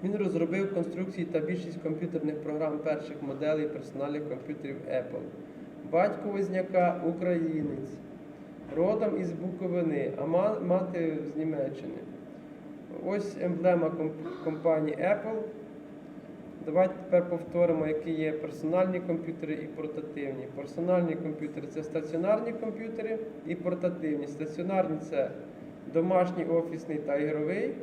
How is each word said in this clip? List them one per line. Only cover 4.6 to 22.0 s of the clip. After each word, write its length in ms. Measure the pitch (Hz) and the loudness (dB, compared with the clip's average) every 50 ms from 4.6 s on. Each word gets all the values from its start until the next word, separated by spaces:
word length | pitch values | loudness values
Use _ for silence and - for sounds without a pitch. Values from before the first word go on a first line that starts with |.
| - 139 139 139 139 135 | -6 -8 -6 -6 -6 -2
Apple. 300 | 135 127 123 127 - - - - - - - - - - - - - - - - | 0 0 0 -2 -6 -6 -8 -8 -10 -12 -14 -14 -14 -14 -14 -14 -14 -14 -10 2
Батько 380 | - 165 190 208 - - - 208 | 4 6 6 6 4 0 -2 -2
Возняка 720 | 202 196 196 180 185 185 180 185 190 185 180 175 175 - 160 165 | 0 0 0 0 2 0 0 2 4 6 6 6 4 2 0 0
українець, 840 | 170 - 180 180 175 170 165 156 156 156 147 143 135 - - - - - - - - - - - - - - - - - - - 139 | 0 2 2 2 2 4 2 2 0 0 0 0 -2 -4 -6 -8 -10 -12 -14 -14 -14 -14 -14 -16 -16 -16 -16 -16 -14 -14 -12 -6 0
родом 460 | 151 170 190 214 220 - 156 - - | 2 4 4 4 4 2 2 2 0
із 100 | 185 170 | -2 -2
Буковини, 800 | 165 156 165 185 175 - 190 180 170 175 170 160 151 139 135 - - - | -2 -4 -4 -4 -4 -2 -2 0 2 2 2 2 2 2 0 0 0 -2
а 40 | 143 | -2
ма-, 340 | 156 165 175 190 208 220 - 180 180 | 2 4 4 4 4 2 0 2 4
мати 500 | 175 190 180 175 175 175 165 160 156 - - 147 143 | 4 4 4 2 0 0 0 0 0 0 -4 -4 -4
з 40 | 151 | -2
Німеччини. 600 | 156 160 156 143 135 131 - - - - - - - - - - - - - - - - - - - - - - - - - - - | 0 0 0 0 0 -2 -2 -6 -8 -8 -8 -8 -10 -12 -12 -14 -14 -14 -14 -16 -16 -16 -16 -16 -14 -14 -14 -14 -14 -10 -10 -4 -2
Ось 320 | 170 196 208 190 - - - | 0 0 0 0 -2 -4 -2
емблема 460 | 180 180 170 156 170 180 180 170 165 160 | 0 0 0 4 6 6 6 6 4 2
комп-, 540 | 160 165 156 156 - - - - - - - | 2 0 -2 -2 -2 -4 -8 -8 -8 -4 -2
компанії 540 | 160 156 151 151 165 160 156 151 151 - - | -2 -2 2 4 4 4 6 4 0 0 2
Apple. 440 | 170 185 208 202 - 220 220 220 - - - - - - - - - - - - - - - - - - - - - - - - - | 2 2 2 2 0 -2 -4 -4 -4 -6 -8 -10 -12 -12 -12 -14 -14 -14 -16 -16 -16 -14 -14 -14 -14 -14 -14 -14 -14 -14 -12 -8 -6
Давайте 280 | 160 151 180 185 185 - | 2 6 6 6 6 4
тепер 340 | - - - - 175 175 - | -2 -2 4 6 6 6 6
повторимо, 580 | 175 170 - - - 175 175 170 165 156 156 151 | 0 -2 -2 -2 4 4 6 6 6 4 4 2
які 240 | 156 151 - 170 | 2 0 0 -2
є 200 | 160 156 156 156 | 0 2 2 0
персональні 680 | 151 151 - 156 - - - 156 170 180 185 185 185 180 | 0 0 -4 -6 -8 -4 -2 2 4 4 4 4 4 0
комп'ютери 540 | 175 - 170 160 - 165 160 - - 147 151 | 0 0 0 0 0 -4 -6 -4 -4 -4 -4
і 140 | - 156 151 | -4 -4 -8
портативні. 800 | - - 156 151 - 156 143 - - 147 143 139 131 131 131 - - | -6 -6 -6 -6 -6 -6 -8 -6 -6 -4 -4 -4 -4 -6 -8 -8 -8
Персональні 600 | - 139 139 - - 170 180 180 180 175 165 160 | -8 -10 -8 -4 -2 2 4 6 6 6 4 0
комп'ютери — 520 | 139 - 156 147 - 151 147 - 156 135 - - | 0 -2 -4 -4 -4 -4 -6 -6 -6 -8 -6 -6
це 100 | 160 151 | -6 -6
стаціонарні 680 | - - 165 | -2 -2 -2